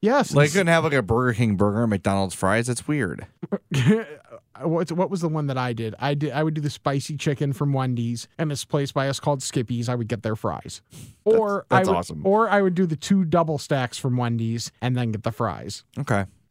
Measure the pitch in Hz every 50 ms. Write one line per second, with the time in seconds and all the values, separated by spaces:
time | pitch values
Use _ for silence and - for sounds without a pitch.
0 | - 208 254 285 240 - - 143 147 151 147 196 185 170 165 165 156 160 143 135
1 | 113 90 113 120 127 123 113 98 123 110 101 90 101 104 101 110 120 113 104 95
2 | - 107 98 98 98 92 - - - 95 101 113 117 123 123 - - - 151 147
3 | 117 87 65 50 - - _ - - - - 190 _ - - 139 123 131 214 226
4 | 220 285 151 - - - 120 - _ _ _ 113 131 165 160 165 156 - 165 170
5 | 190 170 190 185 165 165 156 156 147 139 131 127 123 123 120 110 113 110 101 -
6 | 120 143 147 143 147 147 120 143 156 160 156 156 147 147 - - - 147 139 143
7 | - - 156 139 - 160 143 - 147 143 135 - 151 143 139 131 131 127 123 120
8 | 117 117 120 117 - - _ - 160 156 147 135 - - - 151 139 131 - 143
9 | 135 139 135 - - 156 147 139 - - - 147 120 - 123 117 120 120 123 123
10 | 117 107 123 101 - 110 107 110 - 110 78 58 - - - - _ _ - -
11 | - - - _ - 202 220 226 220 202 202 196 - - - 190 190 190 190 175
12 | 180 - 165 156 147 190 196 214 226 208 190 202 196 185 180 170 190 170 160 143
13 | - - 202 196 185 160 156 175 165 160 156 139 - - 151 135 127 120 - -
14 | - 139 123 123 120 120 117 113 113 113 113 117 117 - _ - - 123 127 123
15 | 123 113 107 104 - 117 113 - 120 107 78 53 58 85 110 - - _ - -
16 | 143 - 117 101 95 - _ _ _ -